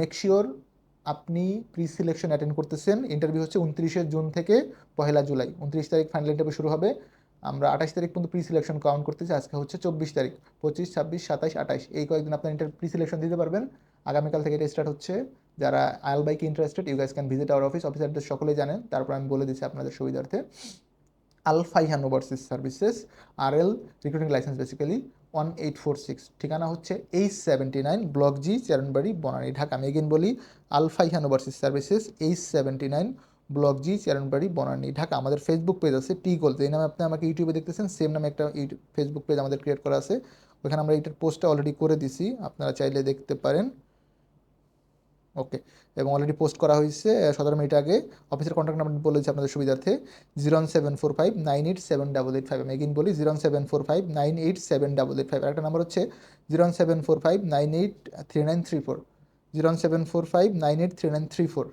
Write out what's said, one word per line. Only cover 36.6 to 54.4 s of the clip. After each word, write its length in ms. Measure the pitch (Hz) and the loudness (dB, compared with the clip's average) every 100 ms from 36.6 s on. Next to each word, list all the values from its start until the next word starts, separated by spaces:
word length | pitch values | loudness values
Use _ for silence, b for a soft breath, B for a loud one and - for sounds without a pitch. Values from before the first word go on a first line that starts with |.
| 143 | 0
নামে 140 | 156 | 2
আপনি 180 | 156 151 165 | 0 0 -2
আমাকে 140 | 160 160 | 0 -2
YouTube-এ 240 | 156 165 | 0 0
দেখতেছেন, 340 | 160 156 165 202 | -2 -4 -6 -6
সেম 240 | - 156 156 | -2 -2 0
নামে 120 | 151 | -2
একটা 120 | 147 147 147 | -2 -4 -2
YouTube, 240 | 143 - _ - | -6 -8 _ -4
Facebook 280 | 143 147 - | -2 -4 0
পেজ 100 | 147 | 0
আমাদের 160 | 135 139 | 0 -2
ক্রিয়েট 160 | 147 139 143 | -2 -2 0
করা 120 | 139 | 0
আছে। 180 | 139 240 B B B B | 0 -4 B B B B
ওখানে 180 | - 151 | -4 0
আমরা 100 | 156 | 2
এইটার 200 | 151 156 151 | 2 0 -2
পোস্টটা 260 | 160 151 170 | -2 2 2
already 220 | 147 147 147 | 4 2 0
করে 140 | 160 156 | 2 2
দিছি, 300 | 135 - 190 254 170 | 0 -2 -4 -4 -10
আপনারা 240 | - 139 131 | -4 -4 0
চাইলে 240 | 135 139 135 | 0 0 0
দেখতে 260 | 139 - 139 | -2 -4 -2
পারেন। 340 | 139 151 254 - _ _ _ _ _ _ _ _ _ _ _ _ _ _ _ 147 | 2 2 0 -6 _ _ _ _ _ _ _ _ _ _ _ _ _ _ _ -10
ওকে, 240 | 131 131 b b b - | -8 -8 b b b -4
এবং 140 | 139 139 | 0 2
already 200 | 147 147 | 0 0
পোস্ট 160 | 156 - | 0 2
করা 120 | 156 147 | 6 6
হয়েছে, 300 | 151 147 214 208 | 4 2 2 4
আহ, 140 | 151 143 | 4 4
সতেরো 180 | 147 151 | 2 2
মিনিট 140 | 143 147 | 4 4
আগে। 140 | 147 220 - B _ | 4 2 2 B _
অফিসের 220 | 139 156 170 | -4 -2 0
কন্ট্যাক্ট 220 | 156 156 | 0 0
নাম্বার 200 | 151 147 156 | -2 0 2
বলে 100 | 147 | 2
দিচ্ছি 120 | 139 | 2
আপনাদের 220 | 139 139 143 | 0 -2 0
সুবিধার্থে, 360 | 135 131 185 247 B B B - | 0 0 0 -2 B B B -2
জিরো 140 | 147 160 | 4 4
ওয়ান 100 | 156 | 4
সেভেন 280 | 170 147 143 | 2 2 0
ফোর 180 | 151 | -2
ফাইভ 180 | 147 175 226 151 | 2 2 2 0
নাইন 160 | 143 156 | 2 0
এইট 100 | 185 - | -2 0
সেভেন 240 | 143 143 | 0 0
ডাবল 200 | 135 131 131 | -2 0 -2
এইট 120 | 131 | -2
ফাইভ। 120 | 135 | -4
আমি 120 | 131 135 | -4 -2
again 160 | 147 147 | 0 2
বলি, 140 | 175 | 2
জিরো 160 | 160 151 | 2 0
ওয়ান 100 | 156 156 | 2 2
সেভেন 180 | 143 139 | 0 0
ফোর 180 | 151 | -2
ফাইভ 180 | 139 160 185 151 | 2 0 0 0
নাইন 180 | 147 165 | 0 2